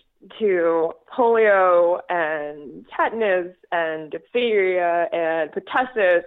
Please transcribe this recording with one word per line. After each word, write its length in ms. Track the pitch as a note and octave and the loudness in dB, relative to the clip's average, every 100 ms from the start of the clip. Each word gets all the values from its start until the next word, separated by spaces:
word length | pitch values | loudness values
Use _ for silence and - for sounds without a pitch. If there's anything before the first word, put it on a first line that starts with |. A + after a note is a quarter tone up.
| _ _ G3 - | _ _ -20 -4
to 520 | G#3+ F3+ E3+ E3 E3 - _ | -2 0 0 0 -2 -6 _
polio 840 | - A#3 A#3 G#3+ G3 F#3 F3 F3 F3+ - | 0 2 4 4 4 4 4 4 0 -2
and 760 | F3 D#3 D#3 D3 D3 D3 E3 - - | -4 -2 -4 -8 -12 -16 -18 -12 -4
tetanus 580 | D4+ A3+ G#3+ F#3 F3 - _ | -2 0 0 0 -4 -14 _
and 360 | E3+ D#3+ D#3 D#3 | -4 -4 -6 -10
diphtheria 1000 | E3 - B3 A#3+ G#3+ F#3 F#3 F3 E3+ E3+ | -14 -6 -2 0 2 2 0 0 0 -2
and 400 | E3+ E3 E3 D#3 | -2 -2 -2 -4
pertussis 720 | G3 - C4 B3+ A3+ F#3 F3 | -8 -4 -4 -2 0 2 2